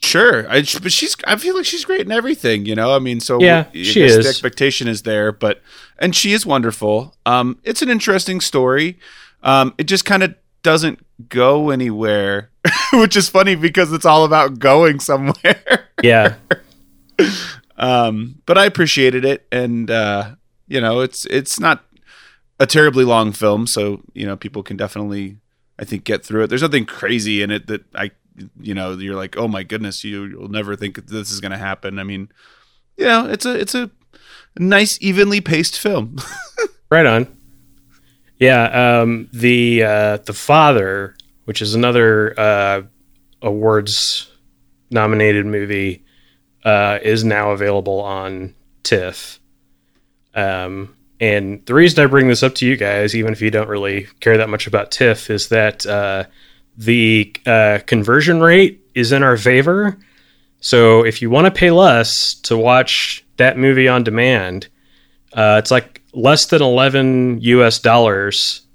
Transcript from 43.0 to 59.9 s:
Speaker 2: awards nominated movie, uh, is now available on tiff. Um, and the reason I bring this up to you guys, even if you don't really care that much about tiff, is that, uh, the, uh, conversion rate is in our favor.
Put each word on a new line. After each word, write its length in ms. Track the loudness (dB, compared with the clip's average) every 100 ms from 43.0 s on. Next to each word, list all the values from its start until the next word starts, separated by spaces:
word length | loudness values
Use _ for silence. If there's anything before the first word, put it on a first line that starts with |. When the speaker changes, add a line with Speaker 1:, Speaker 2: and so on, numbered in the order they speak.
| _ _ _ _
Speaker 2:
awards 880 | -6 -2 0 0 0 -6 -4 -6 -10 _ _ _ _ _ _
nominated 560 | -2 0 2 2 2 -2
movie, 580 | -6 -6 -6 -6 -8 _ _ _ _ _ _
uh, 340 | 0 2 2 -2
is 220 | -2 0
now 260 | 0 -2 -2
available 500 | -2 -2 -2 -4 -6
on 540 | -6 -8 -10 -12 -14 _ _ _
tiff. 560 | -2 -2 -2 -10 -18 -20 _ _ _ _ _ _ _ _ _
Um, 640 | -6 -4 -6 -8 -12 -14 _ _ _
and 440 | 0 0 -2 -10 -2
the 80 |
reason 280 | 4 4 6
I 40 | 4
bring 220 | 4 4
this 140 | 2
up 120 | 0 -2
to 100 | -2
you 100 | -2
guys, 380 | -2 -2 -2
even 180 | -2 -4
if 80 | -4
you 100 | -2
don't 180 | -2 -4
really 400 | -6 -4 -6 -8 _
care 160 | 2 2
that 120 | 2
much 180 | -4 -4
about 240 | -4 -4
tiff, 400 | 0 0 0 -4
is 180 | -6 -2
that, 380 | 0 0 -2 -6
uh, 380 | -4 -4 -6 -8 _ _ _ _ -10
the, 560 | 0 2 4 2 0 -6 0
uh, 320 | 2 4 2 0
conversion 540 | -2 2 2 2 4
rate 400 | 6 6 4 0 _
is 180 | -4 0
in 100 | 2
our 140 | 2 2
favor. 600 | 4 4 4 0 -2